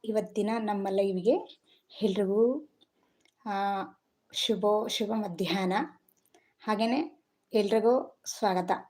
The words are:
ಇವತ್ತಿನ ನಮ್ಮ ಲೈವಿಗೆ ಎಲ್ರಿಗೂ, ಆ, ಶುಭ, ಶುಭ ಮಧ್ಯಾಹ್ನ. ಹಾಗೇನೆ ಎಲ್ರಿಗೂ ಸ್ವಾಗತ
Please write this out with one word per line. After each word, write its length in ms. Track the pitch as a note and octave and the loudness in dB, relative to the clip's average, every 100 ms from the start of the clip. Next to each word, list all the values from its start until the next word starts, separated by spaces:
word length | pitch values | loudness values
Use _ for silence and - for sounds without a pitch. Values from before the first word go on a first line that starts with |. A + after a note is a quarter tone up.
ಇವತ್ತಿನ 460 | A3 G#3+ - - G#3 A3+ | 0 -2 0 -2 0 0
ನಮ್ಮ 300 | G#3+ G3+ G3 | -2 -2 0
ಲೈವಿಗೆ 460 | G3 G3 F#3 F3+ E4+ - - _ _ _ | 2 2 2 2 2 -2 -18 _ _ _
ಎಲ್ರಿಗೂ, 480 | - G#3 F#3+ F#3+ G#3 A#3 C#4+ D4+ _ _ _ _ _ _ _ A3 | -2 0 0 0 2 2 0 -8 _ _ _ _ _ _ _ -8
ಆ, 100 | G3 G3+ G3 - - _ _ _ | -4 -2 -4 -6 -14 _ _ _
ಶುಭ, 320 | - - G#3 G#3 G#3+ A3 | -6 -2 0 2 2 0
ಶುಭ 240 | - G#3 | -4 -2
ಮಧ್ಯಾಹ್ನ. 600 | A3 G#3 E3+ F#3 G3 F#3 G3 D#4 - _ _ _ _ _ _ | -2 -4 -4 -2 0 0 0 -2 -10 _ _ _ _ _ _
ಹಾಗೇನೆ 360 | - G#3+ A3+ C4 E4 - _ _ _ | -4 0 0 0 -4 -10 _ _ _
ಎಲ್ರಿಗೂ 400 | A3 G3+ A3 A3 B3+ - _ - | 0 2 4 4 2 0 _ -14
ಸ್ವಾಗತ 460 | - G#3+ F#3 F3+ - | -2 0 0 0 -4